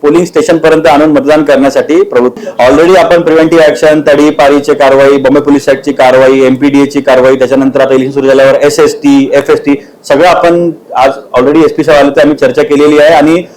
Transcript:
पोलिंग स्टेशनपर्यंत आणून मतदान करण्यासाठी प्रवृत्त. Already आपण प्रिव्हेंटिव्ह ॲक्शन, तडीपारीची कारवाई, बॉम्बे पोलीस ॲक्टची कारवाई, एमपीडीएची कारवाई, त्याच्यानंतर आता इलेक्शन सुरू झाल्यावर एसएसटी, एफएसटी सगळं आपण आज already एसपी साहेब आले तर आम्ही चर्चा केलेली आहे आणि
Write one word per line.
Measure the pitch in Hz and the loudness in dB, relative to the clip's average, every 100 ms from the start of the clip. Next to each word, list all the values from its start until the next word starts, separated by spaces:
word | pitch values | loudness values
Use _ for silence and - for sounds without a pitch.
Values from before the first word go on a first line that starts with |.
पोलिंग | 147 160 | 0 -2
स्टेशनपर्यंत | 175 160 151 165 160 160 160 | -2 -4 -2 0 0 0 0
आणून | 143 156 | 0 2
मतदान | 147 135 156 | 0 0 -2
करण्यासाठी | 147 135 135 135 - 165 | 0 0 0 -2 -2 -2
प्रवृत्त. | 202 123 123 123 - - | 0 0 -2 -6 -16 -2
Already | 123 143 170 185 | 0 2 2 2
आपण | 165 175 | 2 0
प्रिव्हेंटिव्ह | 160 160 160 165 | 0 0 2 2
ॲक्शन, | 151 - 156 156 147 | 0 0 0 0 0
तडीपारीची | 143 147 147 143 143 139 | 0 0 0 0 0 -2
कारवाई, | 143 139 135 139 139 | 0 2 2 2 2
बॉम्बे | 131 143 | 0 0
पोलीस | 147 139 139 | 0 -2 0
ॲक्टची | 135 - | -4 -4
कारवाई, | 131 131 131 131 135 | -2 2 2 2 2
एमपीडीएची | 131 131 143 139 139 147 | 0 0 0 0 0 -2
कारवाई, | 135 127 131 131 | -2 2 2 2
त्याच्यानंतर | 123 135 135 135 | 0 0 -2 0
आता | 135 | 0
इलेक्शन | 131 131 | 0 -2
सुरू | 139 135 | -4 0
झाल्यावर | 135 135 | 2 2
एसएसटी, | 135 143 147 147 143 143 139 135 | 2 0 0 -2 0 0 0 0
एफएसटी | 139 143 151 - 143 - - | -2 0 -2 -2 -6 -6 -20
सगळं | - 139 175 | -4 0 2
आपण | 170 170 170 175 156 - 123 | 2 0 0 -2 -6 -10 -2
आज | 135 135 - | -2 -4 -6
already | 123 127 156 | -4 0 0
एसपी | 151 - | 0 -2
साहेब | 151 147 143 | 0 2 2
आले | 139 | 2
तर | |
आम्ही | 147 147 | 0 0
चर्चा | 135 123 | -2 -2
केलेली | 147 143 147 151 | -2 0 2 2
आहे | 147 | 2
आणि | 160 147 170 175 | 2 2 -2 -4